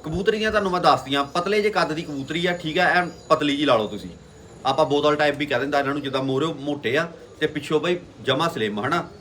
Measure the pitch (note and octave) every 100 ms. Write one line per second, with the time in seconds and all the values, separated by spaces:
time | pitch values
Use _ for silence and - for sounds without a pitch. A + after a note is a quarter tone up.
0 | - E3 G3 G#3+ A3 G#3+ G3 F3+ E3 C3+
1 | A#2 C#3 C#3 F3 F3 G#3 G#3 G3 D#3+ D#3
2 | D3+ C#3+ C3+ E3 F3 F3 D#3+ D#3 C#3+ E3+
3 | F3 - - D#3 D3 C#3+ D3 A#2+ G#2 G2+
4 | F2+ - - - - - C3 C3 B2+ C#3+
5 | D3 D3 D3 C#3 D3 C3 C#3 D3 C3+ C#3+
6 | C#3+ C3+ C3+ C3+ D#3+ D#3 C#3 C#3+ A2+ C#3
7 | E3+ - - - D3+ D3+ C#3 D3+ D#3 F3
8 | - - G#2+ C3+ E3+ - G#2+ G#2 B2 F3
9 | - -